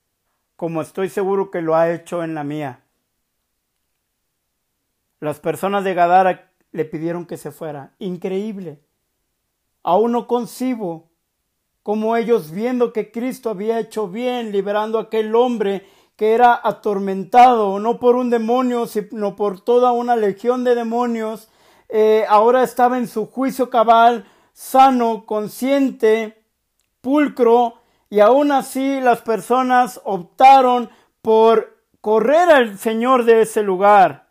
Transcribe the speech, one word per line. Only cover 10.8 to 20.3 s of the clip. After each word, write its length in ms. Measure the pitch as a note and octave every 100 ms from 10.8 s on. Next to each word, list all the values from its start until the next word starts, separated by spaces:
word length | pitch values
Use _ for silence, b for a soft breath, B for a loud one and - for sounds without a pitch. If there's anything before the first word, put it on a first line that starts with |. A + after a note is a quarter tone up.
| F#3 E3 _ _ _ _ _ _ _ _
cómo 320 | - A3 A3 A#3
ellos, 340 | A3+ A3+ D3+
viendo 420 | F3 A#3 B3 A#3
que 180 | A3+ G#3
Cristo 380 | A#3 B3+ B3 A3+
había 320 | F#3 G#3+ A3+
hecho 280 | A3 A3 G3+
bien, 440 | G#3+ B3 B3 A3+
liberando 460 | G3+ G3 G#3 A3 A3
a 60 |
aquel 300 | G#3+ A3 G#3+
hombre 540 | A3+ B3 A#3 G#3 F#3+ b b b _
que 180 | G#3+
era 260 | A3+ A#3+ A#3+
atormentado, 1160 | A3+ - G#3+ G3 G3 F#3+ F3+ A#3+ B3 A#3 G3+ G3
no 200 | A3 A#3
por 180 | B3 B3
un 120 | B3
demonio, 580 | A#3 A3 B3+ B3 A#3+ A#3
sino 500 | G#3+ G3+ A3 G3+ G3
por 260 | G#3 F#3
toda 300 | - A#3+ B3
una 220 | A#3+ A#3+
legión 500 | A#3+ G#3